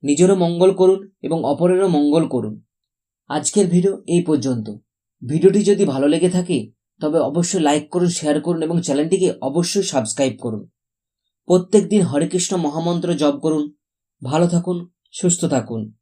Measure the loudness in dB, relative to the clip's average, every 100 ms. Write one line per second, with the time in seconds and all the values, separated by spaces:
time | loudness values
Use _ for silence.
0 | -2 2 4 4 2 4 2 4 2 2
1 | -4 _ -6 -4 -2 0 2 2 2 2
2 | 2 2 0 -2 -4 -10 _ _ _ _
3 | _ _ _ -6 -2 0 2 2 0 -2
4 | -2 0 2 -2 0 -4 -6 -14 _ _
5 | _ _ -6 4 4 4 2 2 2 2
6 | 0 2 0 0 -2 -4 -4 _ _ _
7 | -2 -2 -2 -2 -2 0 2 0 0 -2
8 | 0 0 -2 -2 -2 -4 -2 -2 -2 -2
9 | 0 0 0 -2 -4 -2 -2 -2 -2 -2
10 | -4 -2 -2 -2 -8 -8 -12 _ _ _
11 | _ _ _ _ 0 0 4 2 4 2
12 | 2 0 -2 -2 -2 -2 -2 -2 -2 -2
13 | -2 0 0 0 -2 -2 -4 _ _ _
14 | _ _ -4 0 2 0 -2 -6 -8 _
15 | _ -4 -2 0 0 -2 -4 -8 -10 -14